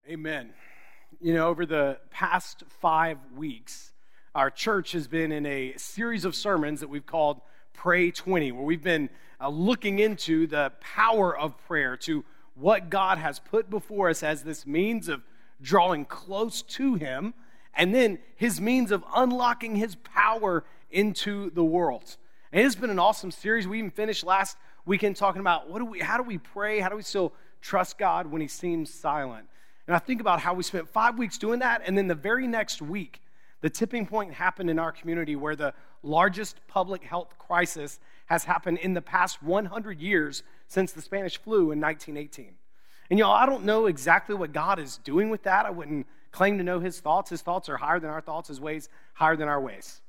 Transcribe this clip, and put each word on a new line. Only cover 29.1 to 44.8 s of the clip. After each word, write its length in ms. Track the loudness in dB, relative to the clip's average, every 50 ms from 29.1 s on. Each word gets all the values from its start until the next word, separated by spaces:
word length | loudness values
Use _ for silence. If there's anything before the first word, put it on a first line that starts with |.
| -2 -2 -4 -6 -8 -12 -16 -18 -20 -20 -20 -20 -20 -16 -2
And 80 | 2 2
I 40 | 2
think 240 | 2 0 -4 0
about 180 | 2 2 2 4
how 140 | 2 0 -2
we 80 | -2
spent 260 | -4 -4 -4 -6 -6 -2
five 300 | 2 4 4 4 4 2
weeks 180 | -4 -4 -4
doing 220 | -4 -2 -2 0 2
that, 240 | 2 0 0 0 0
and 140 | 0 2 2
then 80 | 2
the 80 | 2 0
very 320 | -2 0 0 0 0 0
next 340 | 0 -2 -2 -2 -4 -6 -10
week, 400 | -8 -8 -6 -6 -8 -8 -14 -20 -20 -20 -20 -20 -20 -20 -16 -4
the 80 | -4 -2
tipping 380 | 0 0 -2 -2 0 -4 -4
point 260 | -2 -2 -2 -2 -4
happened 380 | -6 0 0 0 0 0 -2 0
in 80 | 0 0
our 140 | 0 -2
community 440 | -6 -8 -6 -6 -4 -4 -2 -4 -4
where 200 | -4 -4 -4 -4
the 180 | -2 -2 -4 -4 -6 -18 -18 -18 -14
largest 560 | -6 0 4 4 4 4 2 0 -8 -10 -10 -14 -18 -2
public 340 | 0 0 0 0 -2 -8
health 340 | -8 -6 -6 -6 -6 -8 -14 -18
crisis 600 | -6 0 2 2 2 2 -2 -6 -8 -8 -10 -14 -18 -18 -20 -20 -2
has 180 | 0 0 0 2
happened 340 | 2 0 2 2 0 -2 0
in 160 | 0 0 0
the 80 | 0
past 400 | -2 0 2 2 2 2 0 -6
one 240 | -2 2 2 2 2
hundred 340 | 0 -6 -8 -8 -8 -10 -6
years 420 | 0 4 4 4 4 2 -2 -10 -12 -14 -18 -18 -18 -2
since 240 | 0 0 0 0
the 100 | -2 -12
Spanish 360 | -12 -6 -6 -4 -4 -4 -6 -8
flu 320 | -6 2 4 4 6 4
in 100 | 4 2
nineteen 360 | 0 0 -2 -2 -10 -12 -10
eighteen. 380 | -10 -10 -10 -12 -16 -18 -18 -18 -20 -20 -20 -20 -20 -20 -20 -20 -20 -2 4
And 80 | 6 6
y'all, 160 | 8 8 8
I 100 | 8 8
don't 200 | 6 4 2 2
know 200 | 2 4 4 4
exactly 500 | 2 2 0 6 6 6 6 6 0 -4
what 200 | -4 -4 -4 -2
God 240 | -2 2 2 0
is 180 | 0